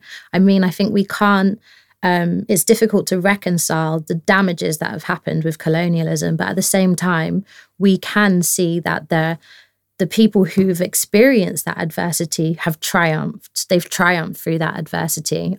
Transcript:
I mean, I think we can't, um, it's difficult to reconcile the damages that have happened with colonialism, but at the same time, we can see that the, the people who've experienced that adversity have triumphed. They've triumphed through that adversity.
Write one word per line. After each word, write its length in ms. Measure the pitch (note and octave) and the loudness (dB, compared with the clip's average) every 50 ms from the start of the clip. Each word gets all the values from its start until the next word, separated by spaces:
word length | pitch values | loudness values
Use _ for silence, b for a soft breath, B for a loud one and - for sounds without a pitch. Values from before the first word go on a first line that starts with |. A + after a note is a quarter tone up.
| B B B B B B - | B B B B B B 2
I 60 | F3+ | 4
mean, 260 | F#3+ G3 G3 G3 F#3 | 4 6 6 4 2
I 60 | F3+ | 0
think 220 | D#3+ - G3 - - | 0 -2 -2 0 0
we 120 | G3+ G3 | 0 -2
can't, 540 | - - - G#3 G3+ G3+ F#3+ F#3+ G3 G#3 - b b b b b b b b - | -2 -2 0 2 4 4 4 2 2 0 -2 b b b b b b b b 0
um, 420 | F#3 F3 F3 F3 F3 F3 F3+ - - | 0 2 2 2 0 -2 -2 -2 0
it's 160 | G#3 E3 - | 0 0 2
difficult 420 | - A3+ - A3 G#3+ - F#3+ - - | 2 2 2 2 2 0 0 0 0
to 120 | F#3+ F#3 | -2 0
reconcile 800 | F3 G3 G3+ G3+ - - F3+ E3 - - E3 D#3+ D#3+ D#3 D#3+ E3 | 2 0 0 0 0 -2 -2 -2 0 -2 -2 0 0 0 -2 -4
the 160 | D#3 - F3 | -4 -4 -6
damages 640 | E3 - - G3 G3 G3 F3+ F3 E3 F3 F3 D#3 - | -4 0 2 2 4 4 2 0 -2 -2 -4 -4 -4
that 120 | - - | -4 -6
have 140 | G#3+ E3 - | -6 -8 -6
happened 400 | - F#3 - - D#3+ D#3 D#3+ D#3 | -6 -6 -6 -4 -4 -4 -2 -2
with 140 | E3 D#3 - | -4 -6 -4
colonialism, 800 | - D#3+ D#3+ E3 F3 F3 E3+ E3 D#3+ D#3 D#3 D3+ E3 E3+ E3 | -2 0 0 0 0 0 0 0 0 0 -2 -2 -2 -2 -2
but 120 | D#3+ - - | -2 -4 -4
at 80 | F#3+ | -2
the 60 | F#3 G3+ | -2 -2
same 340 | - - F#3+ F#3+ F#3 F3+ | 0 0 2 2 2 0
time, 480 | - F3 F#3 F3 E3 D#3+ E3+ F3 F#3 G3 b b b b b _ _ | 0 0 -2 0 0 -2 -2 -2 -4 -4 b b b b b _ _
we 180 | F#3 G3 F#3+ | 2 2 2
can 460 | F#3 - - - G#3 G#3 G3+ F#3 F3+ E3+ | 2 0 -2 0 2 2 4 2 2 0
see 380 | - - - F3+ E3+ E3+ F3 | 0 0 0 0 0 0 -2
that 280 | D#3+ E3+ E3 - D3+ - | -2 -2 -4 -4 -4 -2
the, 300 | F3 D#3+ D#3+ D#3+ E3 D#3 b b b b b b b b _ _ _ - | 0 0 0 0 -4 -6 b b b b b b b b _ _ _ -4
the 80 | G3 | -4
people 380 | - - - A3+ G#3+ - G#3 F#3+ | -2 2 4 4 4 4 4 2
who've 360 | D#3+ - G3 F#3+ F#3+ F3+ E3+ | 2 2 0 2 2 0 0
experienced 840 | F#3 - - - - - - G#3 A#3+ C#4 C4+ A3+ F3+ F3 - D#3 - | -2 -2 -2 -4 -4 0 2 4 4 6 6 4 2 0 -2 -6 -6
that 120 | - - - | -6 -6 -4
adversity 760 | F3 D#3+ - - E3+ F3 E3 - F3 D#3 - - D#3+ D#3+ E3+ | -6 -6 -4 -4 -4 -4 -2 -4 -4 -4 -4 -2 -2 -2 -2
have 260 | - - E3+ D#3+ - | -2 -4 -4 -4 -4
triumphed. 880 | - - - F#3 E3+ D#3+ D#3 D#3 D3 E3+ - - - - _ - - - | -6 -2 0 2 2 2 0 -2 -4 -6 -8 -10 -16 -10 _ -8 -2 0
They've 200 | F#3+ F3 - - | 0 0 0 -2
triumphed 520 | - - F3+ F3 F3+ E3+ D#3+ F#3 - - | -2 0 2 2 2 0 -2 -6 -10 -8
through 180 | - E3+ E3 D#3+ | -6 -4 -2 -2
that 200 | E3 E3 - - | -2 -4 -4 -6
adversity. 800 | D#3+ - - E3 E3 E3 - E3 D#3 - D#3 E3 E3+ F3 F#3+ | -8 -6 -4 -4 -4 -4 -4 -6 -4 -4 -4 -4 -4 -4 -6